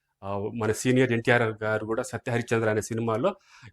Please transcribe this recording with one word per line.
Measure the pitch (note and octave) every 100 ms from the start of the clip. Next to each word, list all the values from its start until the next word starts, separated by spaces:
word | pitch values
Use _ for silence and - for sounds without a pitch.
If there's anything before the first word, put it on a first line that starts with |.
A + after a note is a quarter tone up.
| _ _
ఆ, | G2 G2+
మన | G#2+ A#2 G#2+
సీనియర్ | G#2 C3 B2+ B2+
ఎన్టీఆర్ | A#2 A#2+ A#2+ A2+ G#2+
గారు | A2 A2 A2
కూడా | A#2
సత్య | A#2+ A#2 -
హరిశ్చంద్ర | A#2+ A#2 A2+ A2
అనే | G#2+
సినిమాలో | - A2+ A#2 A2+ F3 G3+ _ - A2+